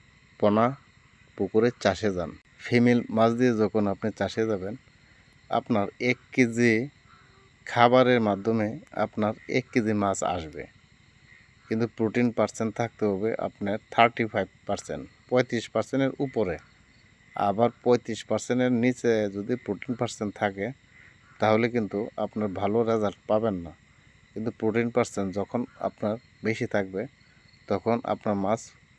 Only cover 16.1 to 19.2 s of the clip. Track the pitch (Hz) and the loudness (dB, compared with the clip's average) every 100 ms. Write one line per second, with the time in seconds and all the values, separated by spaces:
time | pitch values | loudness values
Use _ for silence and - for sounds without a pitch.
16.1 | - 139 120 92 80 - _ _ _ _ | -2 -4 -2 -2 -4 -10 _ _ _ _
17.1 | _ _ - 101 98 117 - 123 123 - | _ _ -2 0 2 0 0 2 2 0
18.1 | 107 - 110 - 123 127 120 123 120 120 | -10 -4 -4 -2 0 0 2 0 0 2
19.1 | 110 | 2